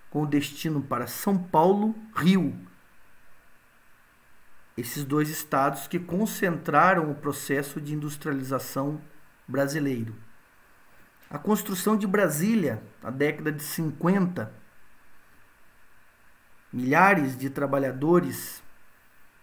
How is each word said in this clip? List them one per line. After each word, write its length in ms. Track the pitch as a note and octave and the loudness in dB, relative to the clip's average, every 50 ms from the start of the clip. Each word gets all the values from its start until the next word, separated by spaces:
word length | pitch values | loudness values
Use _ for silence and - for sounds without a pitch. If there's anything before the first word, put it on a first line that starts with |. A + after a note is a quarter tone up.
| - - | -12 -6
com 160 | - D3 D3+ | -4 -2 0
destino 560 | D3 C#3+ C#3+ C#3+ - - - - E3 D#3 C#3+ | 2 2 0 0 -2 -6 -6 -4 -2 -2 -2
para 260 | C#3 - B2+ A#2+ A#2+ A#2 | -2 -2 -4 -4 -4 -6
São 300 | - - - G#3 G3+ F#3 | -8 -4 -2 0 0 0
Paulo, 580 | F3+ - - D#3 D#3+ F#3 G3 G3+ G#3+ A3 A3 - - - - | 0 2 4 6 6 6 6 4 4 0 0 -2 -8 -10 -4
Rio. 400 | - C#3+ F3 F#3+ F#3+ D#3 C3+ A#2 - - - - - - - - - - - - - - - - - - - - - _ _ _ _ _ - - - _ _ _ _ _ - - - - - - - - - - | 2 4 4 6 6 4 0 -2 -6 -12 -18 -20 -20 -20 -20 -20 -20 -20 -20 -20 -20 -20 -20 -20 -20 -20 -20 -20 -20 _ _ _ _ _ -20 -20 -20 _ _ _ _ _ -20 -20 -20 -20 -20 -20 -20 -20 -16 -10
Esses 300 | - B2+ - - D3 C#3+ | -10 -8 -8 -6 -6 -4
dois 240 | C3 C#3+ D3+ D3+ D3+ | 0 2 2 2 0
estados 580 | D#3 - - - - C3+ C3+ C#3+ C#3+ - - - | -2 -6 -6 -2 2 2 2 2 0 -2 -6 -6
que 120 | - E3+ | -6 -6
concentraram 1120 | F3 - E3 F#3 A3 G#3+ - - - F3+ E3 D3 - - D3 D3 E3+ F#3 F#3+ F3+ D#3+ D3+ | -4 -2 -2 0 0 0 -2 0 0 0 0 0 -2 2 4 6 6 6 6 4 2 0
o 60 | C#3+ | -2
processo 640 | - - D3 C#3 - - - C#3+ C#3 C#3 C#3+ - D3+ | -4 -4 -4 -4 -4 -2 -2 -2 -2 -2 -4 -6 -8
de 140 | D3 D3 D3+ | -8 -6 -6
industrialização 1080 | D3+ D3+ D3+ C#3+ - - D#3 C#3+ C3+ C3 C3 C3+ B2 - - - C#3 C3+ D3 D3+ D3+ - - - - - - - _ _ - | -4 -4 -6 -8 -6 -4 -4 -4 -4 -2 -2 -4 -4 -4 -4 -4 -4 -4 -4 -4 -6 -10 -14 -20 -20 -20 -20 -20 _ _ -4
brasileiro. 680 | B2 C3+ C#3 C#3 C#3+ D#3+ C#3+ C#3 C3 A#2 A2+ A2+ G#2+ - - - - - - _ _ - - - - - - - - - - - _ _ - - | 0 0 0 0 0 -2 -2 -2 -2 -2 -4 -6 -8 -12 -16 -18 -20 -20 -20 _ _ -20 -20 -20 -20 -20 -20 -20 -20 -20 -20 -20 _ _ -18 -14
A 100 | - D3 | -12 -6
construção 560 | - G3 G#3+ G3 - - F#3+ F3+ - G#3 A3 | -2 0 0 0 0 -4 -6 -2 0 2 2
de 100 | G#3+ G#3 | 2 2
Brasília, 760 | G3 F#3 G#3 G3 E3 D3 D3 E3+ G#3+ A#3 A3 E3+ C3+ A2 G#2+ - - - - | 0 2 2 2 2 2 2 0 2 2 2 2 0 -2 -4 -8 -14 -18 -14
na 80 | - - | -10 -6
década 440 | B2+ C3+ C#3+ D3+ D3+ D3+ D#3 D#3 D3+ | -2 0 0 0 0 -2 -4 -4 -4
de 100 | D3 - | -4 -6
cinquenta, 880 | - - - E3 D#3 - - - E3+ F#3+ G3+ F3+ F3+ F3+ - A2 - - - - - - - - - - - - - - - - - - - - - - - - - - - - - - - - - _ _ - - - - _ - - - - - | -8 -4 -4 -4 -4 -2 0 2 4 4 4 2 0 -2 -4 -8 -10 -10 -16 -20 -20 -20 -20 -20 -20 -20 -20 -20 -20 -20 -20 -20 -20 -20 -20 -20 -20 -20 -20 -20 -20 -20 -20 -20 -20 -20 -20 -20 -20 _ _ -20 -20 -20 -20 _ -20 -20 -20 -16 -10
milhares 640 | - B2 B2+ B2+ C#3+ E3 F3+ G3 G3+ F3+ C#3+ C3 B2+ | -6 -4 0 2 6 6 8 8 6 6 2 0 -2
de 140 | A#2+ C3 C3+ | -4 -6 -6
trabalhadores, 1120 | C3+ D3 C#3 C3+ C#3 C#3 C#3 C3 B2+ C3 C#3+ D#3+ F3 F3 E3+ C3+ A#2+ - - - - - - - - - - - - - _ - - - - - _ _ | -4 -2 -2 0 0 0 0 0 -2 0 4 6 6 6 6 2 -2 -6 -10 -12 -14 -14 -16 -18 -18 -20 -20 -20 -20 -20 _ -20 -20 -20 -20 -20 _ _